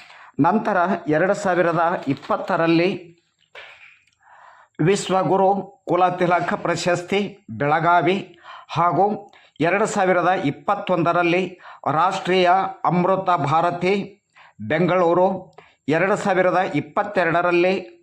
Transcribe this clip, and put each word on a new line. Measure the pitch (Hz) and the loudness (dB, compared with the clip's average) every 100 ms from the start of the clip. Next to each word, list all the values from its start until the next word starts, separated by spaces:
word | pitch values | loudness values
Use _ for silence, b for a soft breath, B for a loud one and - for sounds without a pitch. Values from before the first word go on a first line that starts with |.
| B B B B | B B B B
ನಂತರ | 156 214 220 190 175 214 151 | 2 2 0 0 0 -2 -2
ಎರಡು | 151 185 202 | 0 0 0
ಸಾವಿರದ | 190 175 170 165 170 185 - | 0 0 0 0 0 -2 -4
ಇಪ್ಪತ್ತರಲ್ಲಿ | 139 - 196 - 175 165 165 180 - - - _ _ _ - B B B B B _ B B B B B - | -6 -4 -4 -2 0 2 2 0 -4 -12 -20 _ _ _ -20 B B B B B _ B B B B B -2
ವಿಶ್ವಗುರು | 160 196 - 190 156 190 190 196 - - - | 0 0 0 -2 2 2 2 0 -4 -12 -4
ಕುಲತಿಲಕ | 175 180 180 175 170 170 | 0 2 2 0 0 -2
ಪ್ರಶಸ್ತಿ | 208 165 165 180 175 - 196 196 - - | -4 -4 -4 -2 -2 -2 -4 -4 -10 -14
ಬೆಳಗಾವಿ | 110 143 160 165 175 165 185 - - B B B | -4 -2 0 2 2 2 -2 -4 -16 B B B
ಹಾಗೂ | 156 175 175 202 208 - b b b | -2 0 2 0 -2 -10 b b b
ಎರಡು | 160 196 202 | 0 0 0
ಸಾವಿರದ | 202 185 180 170 185 143 | 0 2 2 2 0 -2
ಇಪ್ಪತ್ತೊಂದರಲ್ಲಿ | - - 202 196 185 170 170 170 180 185 - B B 127 | -4 -4 -4 -2 0 0 2 2 0 -2 -8 B B -2
ರಾಷ್ಟ್ರೀಯ | 151 180 190 175 185 175 190 - - 147 | 0 0 -2 0 2 4 2 0 -4 -2
ಅಮೃತ | 180 180 185 185 175 | 2 2 0 0 0
ಭಾರತಿ | 139 160 175 170 180 202 - - _ b b b | 0 0 0 -2 -2 -2 -4 -14 _ b b b
ಬೆಂಗಳೂರು, | 107 160 170 185 170 175 190 185 - B B B - | -4 0 2 2 2 2 2 0 -10 B B B -2
ಎರಡು | 160 190 202 | 0 0 0
ಸಾವಿರದ | 202 185 180 175 190 143 | 0 0 2 0 0 -4
ಇಪ್ಪತ್ತೆರಡರಲ್ಲಿ | - - 202 190 165 165 175 175 180 190 - - | -4 -4 -4 -2 0 0 2 2 2 0 -6 -14